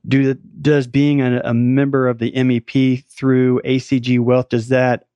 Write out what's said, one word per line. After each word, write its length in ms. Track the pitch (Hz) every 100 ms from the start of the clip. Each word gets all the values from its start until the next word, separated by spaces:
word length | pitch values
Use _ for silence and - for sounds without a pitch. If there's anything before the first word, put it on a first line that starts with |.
| -
Do 180 | 135
the, 100 | 135
does 520 | 127 - - 147 147 123
being 360 | 139 143 143
a, 180 | 127 123
a 120 | -
member 520 | 117 123 131 139 135 127
of 120 | 117
the 160 | 117
M 160 | 131 127
E 100 | 120
P 360 | - 135 131 127
through 640 | - - 135 127 127 123
A 140 | - 131
C 220 | - 135
G 180 | 123 123
Wealth, 320 | 120 127 123
does 180 | 123 113
that 380 | 127 127 120 _